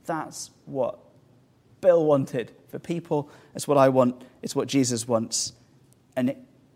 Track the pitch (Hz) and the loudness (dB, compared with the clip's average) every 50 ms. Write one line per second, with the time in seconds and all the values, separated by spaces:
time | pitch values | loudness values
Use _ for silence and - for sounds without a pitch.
0 | - - 165 156 131 135 135 - - - _ _ _ 147 143 135 120 110 - - | -10 -8 -8 -8 -8 -10 -12 -16 -16 -18 _ _ _ -10 -4 -4 -4 -4 -4 -10
1 | _ _ _ _ _ _ _ _ _ _ _ _ _ _ _ - - 185 170 165 | _ _ _ _ _ _ _ _ _ _ _ _ _ _ _ 2 4 4 4 6
2 | 156 151 147 135 135 - - 123 110 - - _ _ _ - 147 - - 170 165 | 4 4 2 2 2 -2 -6 -8 -8 -8 -14 _ _ _ -16 -16 -8 -8 -8 -8
3 | 165 - 160 147 143 - - - - _ - - - 151 143 139 131 135 131 131 | -6 -4 -4 -4 -4 -6 -16 -20 -20 _ -14 -12 -2 0 4 6 6 6 6 4
4 | 123 123 123 - - - _ - - - - 139 113 127 135 139 127 117 120 110 | 4 2 0 -4 -16 -20 _ -14 -12 -6 -4 -4 -4 0 0 0 0 0 -2 -6
5 | 117 127 117 110 113 117 - - - - - _ _ _ _ _ _ _ _ _ | -4 -2 -2 -2 -2 -4 -6 -6 -6 -8 -10 _ _ _ _ _ _ _ _ _
6 | _ _ - 131 123 131 - - - _ _ _ _ _ _ | _ _ -6 -4 -4 -4 -4 -6 -16 _ _ _ _ _ _